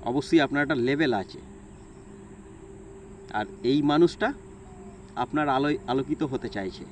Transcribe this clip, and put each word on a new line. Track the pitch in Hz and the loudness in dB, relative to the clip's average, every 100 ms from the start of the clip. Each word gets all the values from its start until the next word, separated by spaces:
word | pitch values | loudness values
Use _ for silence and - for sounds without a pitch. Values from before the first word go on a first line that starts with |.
অবশ্যই | 110 131 143 165 | 0 -2 6 6
আপনার | 139 143 | 6 4
একটা | 143 143 120 | 2 4 4
লেভেল | 143 156 | 4 4
আছে। | 110 92 - - - - - - - - - - - - - - - - - - - - | 2 0 -10 -16 -16 -18 -18 -18 -18 -16 -16 -16 -16 -16 -16 -16 -16 -16 -16 -16 -16 -6
আর | 107 107 - | -4 -4 -2
এই | 120 139 | 2 4
মানুষটা | 147 147 170 - - 285 - - - - - - - - | 4 6 6 6 -2 -2 -10 -16 -16 -16 -16 -16 -12 -4
আপনার | 123 151 147 | -2 2 4
আলোয় | 135 143 147 - | 4 4 0 0
আলোকিত | 127 135 151 | 0 0 -2
হতে | 151 131 117 | 0 -2 -4
চাইছে | 107 95 - - | -4 -6 -6 -14